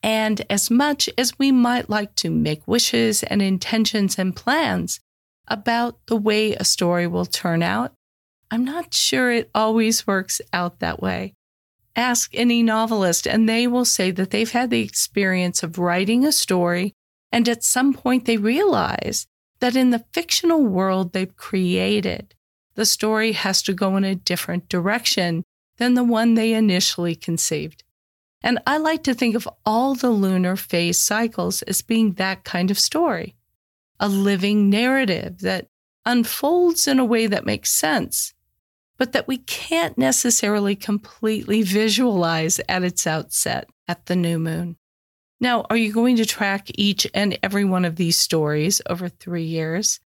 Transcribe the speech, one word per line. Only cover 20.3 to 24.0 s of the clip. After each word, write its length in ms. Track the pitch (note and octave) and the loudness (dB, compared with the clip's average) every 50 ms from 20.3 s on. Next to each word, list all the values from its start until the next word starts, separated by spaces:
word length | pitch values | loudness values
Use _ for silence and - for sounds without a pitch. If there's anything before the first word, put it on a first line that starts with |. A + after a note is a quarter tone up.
| - - - E4+ E4 D#4+ D4 | -2 0 2 2 4 4 4
world 480 | A3+ F#3 F#3 F#3+ F#3+ F#3+ F#3+ F#3+ F3 - | 2 2 2 0 2 2 0 -2 -2 -2
they've 220 | F#3+ F#3 F#3 - | -4 -4 -4 -8
created, 1000 | _ - - - F#3+ F#3 F3+ F3+ F#3 F#3 F#3+ G#3+ G#3 F#3 F#3+ F3 - - - _ _ _ _ _ _ _ _ _ | _ -12 -4 -2 0 0 2 2 0 2 2 0 0 0 -2 -4 -6 -10 -14 _ _ _ _ _ _ _ _ _
the 100 | - G#3 | -2 0
story 480 | - - - - G#3+ A3 G#3+ A3 A3+ G#3+ | 0 0 0 0 0 0 2 2 0 0
has 280 | - - F#3+ F#3+ - - | -2 -2 -2 -2 -2 -2
to 100 | - G3 | -2 -2
go 240 | F3+ G3+ F#3+ F#3+ | 0 0 0 2
in 60 | G3 | 2